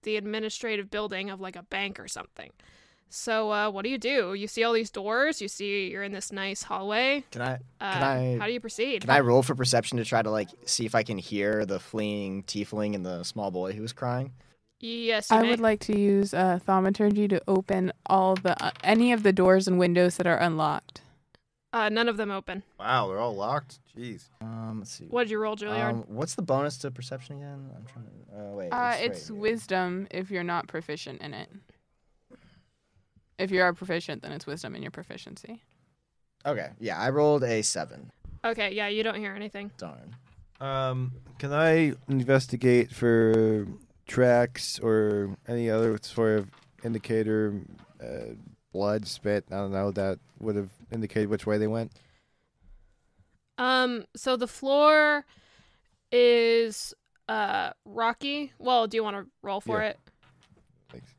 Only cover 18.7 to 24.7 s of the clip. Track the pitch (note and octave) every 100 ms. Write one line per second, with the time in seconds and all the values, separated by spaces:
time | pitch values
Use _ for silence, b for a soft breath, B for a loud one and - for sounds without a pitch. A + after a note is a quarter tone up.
18.7 | - - A3 A#3+ A#3 G#3 F#3+ F#3 F#3+ F#3+
19.7 | F3+ F3+ F3 F3+ - F3+ E3+ E3+ D#3+ D3+
20.7 | D3 - - _ _ _ _ _ _ _
21.7 | A#3 G#3+ G#3+ A#3+ G#3 G#3 G3 - F#3 -
22.7 | _ G#2 B2+ G2+ F#2+ A#2+ G2+ G#2 D3 C#3
23.7 | - _ - B2 G2 - _ A2+ A2+ A2+